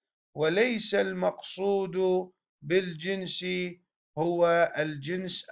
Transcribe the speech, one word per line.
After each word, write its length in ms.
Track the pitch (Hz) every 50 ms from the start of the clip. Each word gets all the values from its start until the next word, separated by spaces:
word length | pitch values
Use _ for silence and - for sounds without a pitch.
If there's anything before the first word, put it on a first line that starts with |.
| _ _ _ _ _ _ _
وليس 600 | 143 151 160 170 196 233 254 233 208 214 - 202
المقصود 1000 | 202 196 190 185 180 180 180 180 - - - - 185 190 202 196 196 190 185 165 185 185 185 185 185 185 185 _ _ _ _ _ _
بالجنس 840 | 147 143 170 190 185 180 165 151 165 185 196 190 185 165 - - 180 180 185 180 180 180 175 - _ _ _ _ _ _ _ 151
هو 560 | 160 175 175 170 175 170 170 170 165 - - 143
الجنس 680 | 156 156 151 143 135 151 180 185 190 180 180 - - -